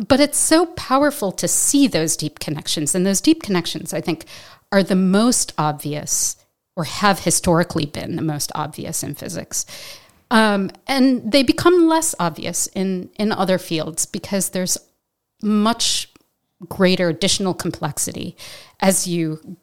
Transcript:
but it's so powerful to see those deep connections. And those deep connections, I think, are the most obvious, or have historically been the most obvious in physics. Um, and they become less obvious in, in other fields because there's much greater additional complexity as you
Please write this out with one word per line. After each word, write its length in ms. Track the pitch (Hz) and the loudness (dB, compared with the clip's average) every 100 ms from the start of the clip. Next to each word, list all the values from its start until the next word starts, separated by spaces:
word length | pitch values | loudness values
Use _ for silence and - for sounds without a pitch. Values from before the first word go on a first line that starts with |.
| 208 | 2
but 100 | 269 | 4
it's 180 | 285 - | 4 2
so 280 | - 320 349 | 2 4 2
powerful 640 | - - 269 294 285 196 | -4 0 2 2 0 -4
to 160 | - 170 | -4 -2
see 400 | - - 277 269 | 0 2 4 4
those 300 | 170 160 - | 2 0 -2
deep 240 | 151 - | -6 -8
connections. 540 | - 151 - - 151 | -6 -6 -4 -4 0
And 120 | 185 185 | 0 0
those 140 | 196 | 2
deep 220 | - 320 | 2 2
connections, 500 | - 180 - - - | 0 -2 -2 -6 -6
I 60 | - | -6
think, 240 | 160 160 - - - - _ | -4 -6 -8 -20 -20 -20 _
are 100 | 196 | 2
the 140 | 190 190 | 4 4
most 560 | 185 202 233 240 - - | 4 4 4 2 -2 -2
obvious, 800 | 151 147 147 147 - - - - _ _ _ | -2 -2 -6 -6 -4 -2 -2 -6 _ _ _
or 80 | - | -8
have 380 | 143 - 208 190 | -6 0 2 2
historically 680 | 175 - - 165 160 - 151 | 2 2 4 2 2 -2 -4
been 300 | - - 170 | -6 -6 -4
the 60 | |
most 280 | 156 147 - 156 | -4 -4 -6 -6
obvious 480 | 156 - - 165 | -8 -8 -8 -6
in 100 | - | -8
physics. 500 | 147 - 170 - - - - - - - _ - | -8 -10 -10 -8 -8 -8 -12 -18 -20 -20 _ 0
Um, 400 | 226 220 202 190 - - | 2 4 2 -2 -6 -4
and 420 | 269 262 247 220 | 2 4 2 2
they 140 | 277 | 2
become 420 | 262 311 349 359 330 | 4 4 4 6 6
less 300 | 320 320 - | 4 0 -2
obvious 480 | 175 151 - 180 - | -2 -2 -6 -4 -4
in, 360 | 196 190 185 190 - | -2 -2 -2 -6 -2
in 140 | 208 | 0
other 280 | 202 190 180 | 0 0 0
fields 480 | - 160 156 165 - | -2 -4 -4 -6 -6
because 420 | 196 - 196 - | -8 -4 -4 -4
there's 280 | 185 180 - - _ _ _ _ _ | -4 -4 -4 -8 _ _ _ _ _
much 720 | 208 214 214 233 - - - _ _ _ _ _ 165 | 0 2 2 0 -2 -2 -6 _ _ _ _ _ -12
greater 400 | - 185 185 175 | 2 2 4 0
additional 460 | 156 190 - 190 | 0 0 0 -2
complexity 800 | 170 175 - 156 - - 175 175 - - - - _ | -2 -4 -6 -6 -4 -6 -6 -10 -12 -18 -20 -20 _
as 260 | 196 185 185 | 0 0 0
you 500 | 170 160 156 - 170 | -2 -2 -6 -12 -18